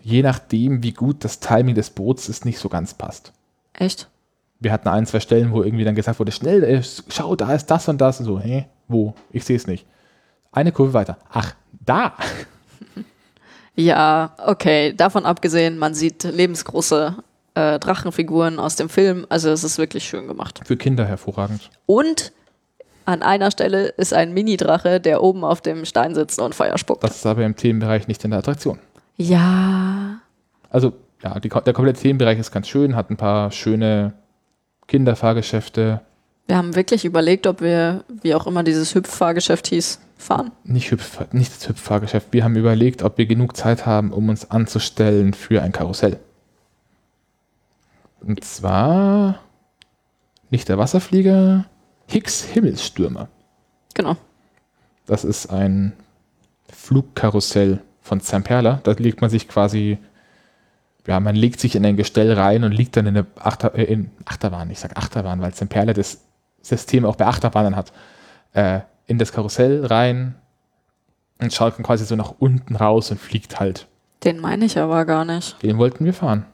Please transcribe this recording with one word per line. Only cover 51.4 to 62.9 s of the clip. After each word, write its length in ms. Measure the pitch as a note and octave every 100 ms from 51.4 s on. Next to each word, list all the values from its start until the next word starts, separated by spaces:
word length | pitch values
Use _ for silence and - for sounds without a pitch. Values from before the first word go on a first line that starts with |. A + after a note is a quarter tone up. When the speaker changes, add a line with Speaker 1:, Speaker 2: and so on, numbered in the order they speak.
| F#3+ F#3+ F#3+ _ _ _ -
Speaker 1:
Hicks 360 | A3 - -
Himmelstürmer. 840 | - A3+ F3+ - - - E2+ - - _ _ _ _ _ _
Speaker 2:
Genau. 220 | - F3 E3+ _ _ _ _ _ _ _ _ -
Speaker 1:
Das 180 | G#2
ist 240 | - G#2 -
ein 460 | G2 G2 G2 G2 - _ _ _ _ _ _ _
Flugkarussell 1120 | - - C3+ C3+ - A2 G#2 - G#2 G2 G2 - _
von 200 | - G2
Zamperla. 580 | - G2 - B2 A#2 C3+
Da 80 | -
legt 280 | G#2+ A#2 -
man 80 | A#2
sich 180 | A2 -
quasi, 500 | - G#2 G#2+ G#2 G#2 - _ _ _ _ _ _ _ _ _ -
ja, 140 | F#2
man 160 | G#2 G#2+
legt 240 | A#2 A#2+
sich 160 | B2+ G#2
in 100 | G#2
ein 120 | G2+
Gestell 360 | G#2 - G#2+
rein 300 | G#2 G2 A2+
und 80 | A2+
liegt 240 | G#2+ B2